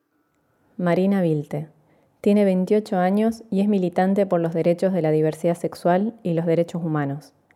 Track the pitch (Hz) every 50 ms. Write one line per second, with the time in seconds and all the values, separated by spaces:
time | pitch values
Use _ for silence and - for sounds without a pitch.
0 | _ _ _ _ _ _ _ _ _ _ _ _ _ _ _ - 180 175 170 180
1 | 185 196 202 196 180 165 156 151 147 - - 151 156 - - _ _ _ _ _
2 | _ _ _ _ - 208 202 208 202 196 185 185 185 180 208 214 208 - 208 180
3 | 180 185 196 208 220 226 226 - - - - 190 202 208 208 196 180 175 - -
4 | 185 190 196 202 202 196 180 170 170 165 170 170 160 175 175 175 - 190 190 175
5 | 156 156 156 156 156 156 156 156 - 170 170 170 - 160 - - - 180 175 185
6 | 202 226 - - _ 180 165 165 165 175 165 165 170 170 - 170 170 165 156 151
7 | 147 139 143 147 - - _ _ _ _ _